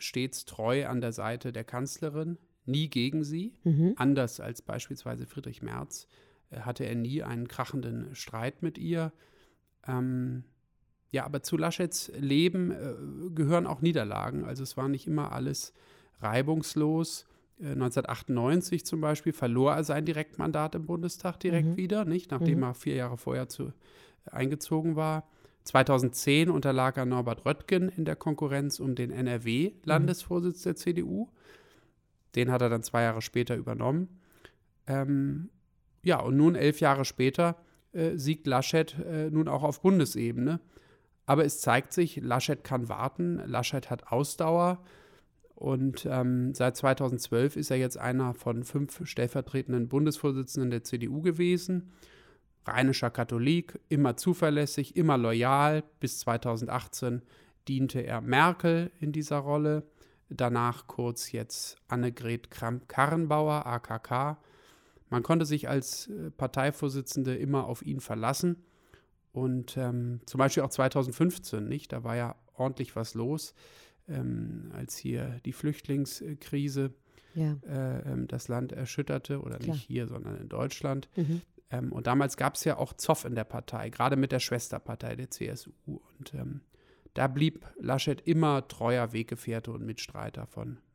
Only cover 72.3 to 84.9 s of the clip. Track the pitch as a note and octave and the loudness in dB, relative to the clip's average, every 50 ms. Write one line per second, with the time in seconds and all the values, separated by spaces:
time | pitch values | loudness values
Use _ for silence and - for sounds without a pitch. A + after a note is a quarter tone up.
72.3 | - - _ _ _ - B2+ C3 B2+ - B2+ - - A2+ A2+ - - A2+ A2+ C3 | -6 -10 _ _ _ -2 -2 -2 -2 -4 -6 -6 -4 -4 -4 -4 -4 -2 -2 -2
73.3 | D3+ D#3 - - - _ - - - - - - _ _ _ - D3 C3+ B2 B2 | -2 -2 -4 -8 -14 _ -20 -20 -20 -20 -20 -20 _ _ _ -8 -6 -4 -4 -4
74.3 | A#2 - A1+ - - - - - - - - - - - - C3 A#2+ A#2+ B2+ B2+ | -4 -4 -4 -6 -8 -10 -12 -12 -12 -10 -10 -10 -10 -8 -6 -4 -4 -4 -4 -6
75.3 | A#2+ B2 - - - - - D3+ D3 - - - C#3 C#3+ C#3 - - - - D#3+ | -8 -8 -8 -10 -8 -4 -4 -4 -4 -4 -4 -4 -2 -2 -2 -4 -6 -10 -10 -10
76.3 | D3 - - - C#3+ C#3+ C#3+ C#3+ C3 C#3 C3+ C3 C3 _ _ _ _ _ - _ | -10 -12 -8 -6 -4 -2 -2 -2 -2 -2 -2 -2 -4 _ _ _ _ _ -20 _
77.3 | - D#3+ D#3+ D3+ D3+ C#3 - - C#3+ C3+ C3 C3 B2+ B2 C3 C#3 C3 B2+ B2 B2 | -4 -2 0 0 -2 -4 -6 -6 -6 -4 -2 -2 -4 -4 -4 -4 -4 -4 -4 -4
78.3 | B2+ A#2+ - - A#2+ B2 B2+ B2 - - C3 - - D3 C3+ - C#3 C3+ - - | -6 -6 -6 -4 -4 -4 -4 -4 -6 -8 -8 -6 -4 -4 -4 -2 -4 -4 -4 -6
79.3 | C#3 C#3 - B2 A#2 - B2 E3 D#3 C#3 - - B2 B2 A#2 A2 A#2+ - - G#2 | -6 -6 -6 -8 -8 -8 -6 -6 -6 -6 -6 -6 -4 -4 -4 -4 -8 -8 -8 -8
80.3 | - - - - - A#2 B2+ C#3 - - - C#3 C3+ C#3 - - - F#3 E3 C#3+ | -10 -10 -10 -8 -6 -4 -4 -4 -4 -4 -4 -4 -4 -4 -6 -6 -4 -2 0 0
81.3 | E3 F3 - _ _ - - - B2+ B2+ B2 B2+ - - A#2+ B2 B2+ C#3 C#3 C3+ | 0 -2 -4 _ _ -20 -14 -8 -6 -6 -4 -4 -4 -4 0 2 2 2 2 2
82.3 | - - C3 C#3+ - - - D#3+ - - C3+ - - - - - D#3+ - - B2 | 0 -2 -2 -2 -2 -2 -2 0 0 0 -2 -6 -6 -2 2 2 2 2 0 -4
83.3 | A#2+ A2+ A2 - - A#2+ - - B2 G#2+ G#2+ A2+ - - A#2+ C3+ C#3 C3+ C3 - | -4 -4 -4 -4 -8 -10 -10 -8 -8 -8 -8 -6 -2 0 2 2 4 4 2 2
84.3 | B2+ B2+ - - A#2+ A#2 - - - - - - | 2 0 0 0 -2 -4 -4 -6 -8 -10 -8 -8